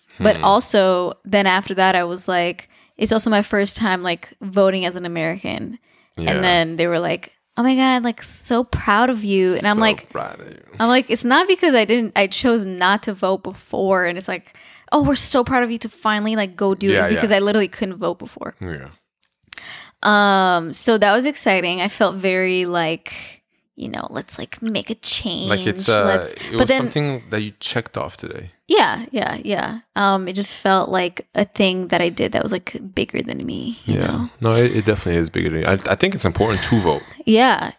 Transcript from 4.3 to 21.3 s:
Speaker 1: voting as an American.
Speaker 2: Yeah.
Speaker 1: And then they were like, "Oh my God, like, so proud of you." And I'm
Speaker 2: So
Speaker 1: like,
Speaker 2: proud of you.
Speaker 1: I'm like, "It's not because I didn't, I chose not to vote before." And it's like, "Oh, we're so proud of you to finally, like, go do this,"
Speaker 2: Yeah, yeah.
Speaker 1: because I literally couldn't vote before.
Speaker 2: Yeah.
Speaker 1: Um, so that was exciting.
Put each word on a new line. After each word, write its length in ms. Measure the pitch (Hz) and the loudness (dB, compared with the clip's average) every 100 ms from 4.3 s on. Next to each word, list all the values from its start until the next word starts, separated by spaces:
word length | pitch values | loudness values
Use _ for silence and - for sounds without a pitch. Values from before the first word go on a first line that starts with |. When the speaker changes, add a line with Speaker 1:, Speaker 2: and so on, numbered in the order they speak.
| - | -16
Speaker 1:
voting 440 | 196 190 190 190 180 | -4 2 2 2 -4
as 100 | 180 | -6
an 100 | 175 | -6
American. 760 | 170 160 185 - - - 240 _ _ _ - | -4 -4 -6 -8 -8 -10 -14 _ _ _ -6
Speaker 2:
Yeah. 140 | 160 | -2
Speaker 1:
And 120 | 185 | 0
then 320 | 185 175 165 165 | 2 2 2 -2
they 100 | 170 | -2
were 120 | 170 | 0
like, 320 | 165 175 - _ _ - | -2 -6 -10 _ _ -2
"Oh 60 | |
my 120 | 247 262 | 2 4
God, 280 | 262 254 | 2 2
like, 200 | 233 - | -2 -6
so 400 | - - - 240 | -8 -10 -2 -2
proud 460 | 247 - - 208 254 | 0 -2 0 2 2
of 140 | 226 202 | 0 0
you." 300 | 190 185 180 | 2 2 2
And 80 | 208 | 2
I'm 80 | 208 | 4
Speaker 2:
So 60 | |
Speaker 1:
like, 280 | 220 - - | 2 0 -6
Speaker 2:
proud 280 | - - - | -10 -10 -12
of 80 | - | -18
you. 120 | - - - | -20 -14 -2
Speaker 1:
I'm 80 | 233 | 4
like, 240 | 254 - | 4 2
"It's 140 | 240 240 | 0 2
not 220 | 277 370 | 4 4
because 280 | 370 339 247 | 2 4 4
I 80 | 208 | 4
didn't, 280 | 240 220 - | 2 0 0
I 100 | 196 | 0
chose 380 | - 262 226 190 | 0 0 0 -2
not 380 | 180 180 208 | 0 2 2
to 100 | - | -2
vote 300 | 190 190 190 | -2 -2 -2
before." 640 | 190 190 - - 190 190 175 | -6 -14 -8 -2 0 2 0
And 120 | 175 | -2
it's 100 | 190 | -6
like, 260 | 185 - - - - _ | -8 -12 -20 -20 -20 _
"Oh, 120 | 294 | 0
we're 100 | 285 269 | 2 2
so 280 | - 269 | 2 2
proud 180 | 240 262 | 2 0
of 80 | 240 | 0
you 80 | 233 | -4
to 100 | 226 | -8
finally, 460 | - 220 208 214 220 | -6 -2 0 0 -2
like, 180 | 196 175 | -4 -2
go 180 | 202 | -2
do 140 | 190 196 | 0 2
this," 180 | 196 175 | 2 2
Speaker 2:
Yeah, 40 | |
yeah. 40 | 214 | 2
Speaker 1:
because 160 | 208 | 2
I 60 | 196 | 2
literally 280 | 202 214 185 | 2 2 0
couldn't 300 | - 196 185 | -2 -8 -4
vote 200 | 175 175 | -6 -6
before. 360 | - - - - | -12 -14 -14 -10
Speaker 2:
Yeah. 260 | 92 73 67 - _ _ _ _ _ - - - - _ | -10 -10 -14 -20 _ _ _ _ _ -18 -16 -18 -20 _
Speaker 1:
Um, 720 | 208 208 202 196 185 175 165 | 2 4 4 4 4 2 0
so 240 | - - 220 | 2 4 4
that 160 | 202 220 | 4 4
was 100 | |
exciting. 540 | 269 | 2